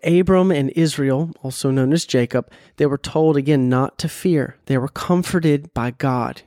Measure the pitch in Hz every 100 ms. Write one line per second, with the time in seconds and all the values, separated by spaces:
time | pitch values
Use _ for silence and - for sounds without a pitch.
0 | 165 175 185 185 185 147 135 165 160 147
1 | 135 131 165 - 135 - 139 135 131 165
2 | - 131 120 123 - - - - 147 139
3 | - 156 160 143 139 147 127 127 135 -
4 | 165 - 185 156 123 - - 135 131 -
5 | - 180 175 180 160 143 151 - 120 123
6 | 139 123 120 127